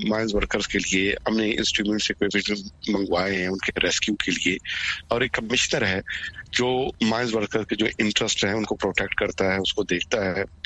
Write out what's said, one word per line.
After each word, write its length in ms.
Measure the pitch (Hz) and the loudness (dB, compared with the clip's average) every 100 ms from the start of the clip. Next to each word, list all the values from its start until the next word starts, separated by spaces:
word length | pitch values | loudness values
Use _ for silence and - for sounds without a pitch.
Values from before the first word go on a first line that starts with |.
| 104 | 0
mines 260 | 107 110 | 2 2
workers 340 | 101 98 107 104 | 0 0 -2 0
کے 100 | 98 | -2
لیے 360 | - 95 98 - - | 0 0 2 0 0
ہم 100 | 110 | 2
نے 140 | 107 | 2
انسٹرومنٹ 520 | 117 110 - 104 107 | 2 0 0 0 0
سے 100 | - | 0
equipment 380 | 104 101 101 98 104 98 - - | 0 0 0 0 -4 -6 -10 -2
منگوائے 460 | 101 98 87 95 | 0 2 0 2
ہیں 120 | 95 90 | 0 0
ان 120 | 95 | -2
کے 140 | - - | -2 0
ریسکیو 320 | 90 - - | 0 0 0
کے 160 | 107 - | 0 0
لیے، 260 | 90 - 92 - - - - - | 0 0 -2 -4 -4 -4 -4 -2
اور 120 | 117 | 0
ایک 120 | 131 | 0
commissioner 540 | - 113 123 - 156 107 | -2 0 0 2 2 2
ہے 140 | 95 - - - - - | 0 -2 -8 -8 -10 -6
جو 340 | - 123 127 135 - | 0 2 2 0 2
mines 340 | 110 113 120 | 2 2 2
worker 300 | 110 104 113 | 0 0 -2
کے 120 | 101 104 | -2 0
جو 100 | 110 - | 0 2
interest 460 | 110 - 110 - | 0 2 0 0
ہیں 80 | 101 | 0
ان 120 | 107 | 0
کو 100 | 104 | -2
پروٹیکٹ 400 | 104 101 87 98 | -2 -2 0 -2
کرتا 380 | - 101 - 95 | 0 -2 0 2
ہے، 60 | 95 | 2
اس 160 | 92 | 0
کو 80 | - | -2
دیکھتا 420 | 98 90 - 117 | 0 -2 0 0
ہے، 180 | 98 92 98 - | 0 -2 -4 -6